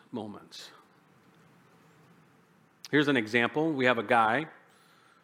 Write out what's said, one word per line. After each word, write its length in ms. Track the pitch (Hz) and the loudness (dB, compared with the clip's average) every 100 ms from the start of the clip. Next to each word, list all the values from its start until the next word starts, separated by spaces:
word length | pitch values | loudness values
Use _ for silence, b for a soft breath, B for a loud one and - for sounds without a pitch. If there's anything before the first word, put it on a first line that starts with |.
| - | -16
moments? 580 | 120 104 101 82 - - - _ _ _ _ _ _ _ _ _ _ _ _ _ _ _ _ _ _ _ _ - | -12 -12 -14 -18 -20 -20 -20 _ _ _ _ _ _ _ _ _ _ _ _ _ _ _ _ _ _ _ _ -2
Here's 200 | 143 143 | 0 2
an 80 | 135 | 0
example. 540 | 107 117 117 151 160 | 0 0 0 0 -2
We 120 | 139 127 | 0 0
have 120 | 117 | 0
a 60 | |
guy 440 | 104 120 110 123 156 - _ b b b b b | 2 2 4 0 -4 -14 _ b b b b b